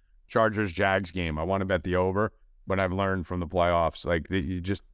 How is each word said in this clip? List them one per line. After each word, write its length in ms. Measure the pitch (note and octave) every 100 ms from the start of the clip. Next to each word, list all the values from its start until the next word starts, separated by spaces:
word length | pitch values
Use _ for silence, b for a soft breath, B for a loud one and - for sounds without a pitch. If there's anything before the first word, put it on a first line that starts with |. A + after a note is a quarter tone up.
| _ _ -
Chargers-Jags 840 | A#2 A2 G#2+ G#2 E2+ G2 G2 F2+
game. 260 | F2+ E2 D2+
I 60 |
wanna 220 | E2+ G2 G2
bet 180 | F2+
the 140 | F2+ F2+
over, 340 | F#2 F#2+ A2 - - _ -
but 140 | F#2+
I've 140 | F#2
learned 340 | F#2 G2 F#2+ F2
from 140 | F2+
the 40 | E2
playoffs, 580 | F2+ F2 E2+ D#2+ - -
like, 240 | E2+ -
the, 100 | F#2+
you 220 | D#2 F#2
just, 220 | F2+ G2+ -